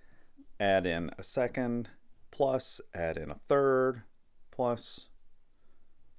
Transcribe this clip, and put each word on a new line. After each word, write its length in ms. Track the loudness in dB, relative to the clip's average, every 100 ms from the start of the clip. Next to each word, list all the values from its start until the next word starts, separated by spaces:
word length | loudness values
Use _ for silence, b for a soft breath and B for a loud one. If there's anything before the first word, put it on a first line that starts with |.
| b b b b -12 0
add 260 | 4 6 4
in 240 | 0 -2 -6
a 60 |
second, 640 | -6 -2 0 0 -2 -2 -4 -10 -20 -20 -10
plus, 500 | 0 2 2 -2 -10 -10
add 220 | -4 -2 -2
in 120 | -6
a 120 | -6 2
third, 540 | 4 6 6 4 0 -8 -20 -20 -20 -10
plus. 540 | -2 0 0 -6 -12 -16 -18 -18 -20 -20 -20 -20 -18 -18 -18 -20